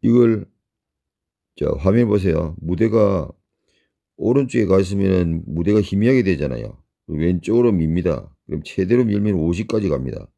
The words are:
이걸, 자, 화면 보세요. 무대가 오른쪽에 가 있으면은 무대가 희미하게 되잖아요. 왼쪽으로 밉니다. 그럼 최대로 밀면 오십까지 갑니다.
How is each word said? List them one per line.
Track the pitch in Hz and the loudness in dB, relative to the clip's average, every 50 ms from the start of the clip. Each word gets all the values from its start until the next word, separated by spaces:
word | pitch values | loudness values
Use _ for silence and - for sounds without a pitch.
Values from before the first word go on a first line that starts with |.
| - | 2
이걸, | 113 117 123 120 117 110 107 98 _ _ _ _ _ _ _ _ _ _ _ _ _ _ _ _ _ _ _ _ _ _ | 2 4 4 4 4 2 0 -4 _ _ _ _ _ _ _ _ _ _ _ _ _ _ _ _ _ _ _ _ _ _
자, | - 73 73 71 67 | -6 -4 -4 -4 0
화면 | 71 95 98 117 120 110 | 0 2 4 4 2 2
보세요. | 101 104 92 95 80 80 82 80 78 - | 2 0 2 0 0 0 -2 -4 -8 -10
무대가 | - 80 90 80 - 117 104 113 107 101 98 90 73 64 - _ _ _ _ _ _ _ _ _ _ _ _ _ _ _ _ | -6 -6 -2 0 0 0 2 2 2 2 2 -2 -4 -6 -12 _ _ _ _ _ _ _ _ _ _ _ _ _ _ _ _
오른쪽에 | - - 107 123 139 139 127 - 127 110 | -6 -2 0 2 2 0 0 0 -2 0
가 | 92 92 95 | 2 2 2
있으면은 | 98 92 98 98 98 95 95 92 90 82 82 80 - | 2 0 -2 -2 0 2 2 2 0 0 -2 -4 -6
무대가 | - - 80 87 85 104 107 | -6 -6 -4 -2 0 2 0
희미하게 | 101 - - 98 104 120 135 131 117 | 0 0 0 0 2 2 2 2 2
되잖아요. | 95 92 71 73 71 64 58 55 55 - - _ _ _ _ _ - | 2 0 -2 -2 -4 -6 -6 -10 -12 -14 -18 _ _ _ _ _ -8
왼쪽으로 | 80 76 80 85 90 90 82 - 107 117 120 117 104 | -4 -2 0 0 0 0 -2 0 0 2 4 4 2
밉니다. | 90 80 78 80 87 87 90 78 64 50 - _ _ _ | 2 0 0 0 0 0 -2 -2 -4 -6 -14 _ _ _
그럼 | _ - 80 76 | _ -10 -10 -10
최대로 | - - - 95 92 117 120 127 | -8 -4 -4 0 2 2 2 2
밀면 | 113 104 101 101 107 101 | 2 0 0 0 0 0
오십까지 | 87 78 82 87 87 110 - 110 110 104 95 | 0 0 0 0 -2 -4 -2 -2 -2 0 0
갑니다. | 76 65 64 64 55 52 - - _ | -2 -2 -4 -6 -8 -10 -14 -18 _